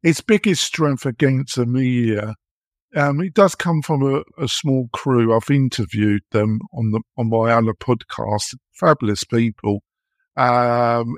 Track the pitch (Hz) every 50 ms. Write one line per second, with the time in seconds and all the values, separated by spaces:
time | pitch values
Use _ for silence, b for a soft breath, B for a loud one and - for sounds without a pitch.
0 | - 165 160 - - - 220 208 - 214 180 135 - - - - 160 147 139 123
1 | - 139 120 _ 147 135 135 127 139 123 - 127 123 117 123 131 135 127 127 123
2 | 120 113 110 104 104 107 107 _ _ _ _ _ _ _ _ _ _ _ - 156
3 | 143 143 139 143 175 190 151 - 196 185 - _ - 180 165 156 143 - 160 139
4 | 135 139 135 143 - _ _ - 156 123 - - - 147 135 131 127 117 - -
5 | - 139 131 120 117 113 113 113 - - 143 143 135 127 - - 110 85 - 107
6 | 104 107 104 104 - _ - 110 107 107 110 110 - - - 143 113 110 107 113
7 | - _ _ - 120 113 113 113 110 117 117 117 113 110 107 _ - - 123 113
8 | - _ - - 113 104 104 107 - - - 127 _ _ _ - 185 170 156 -
9 | - 104 104 - - _ - 117 117 117 104 - - 104 104 101 _ _ _ _
10 | _ _ _ _ _ _ _ - 131 123 120 123 123 120 120 120 120 117 117 117
11 | 117 117 123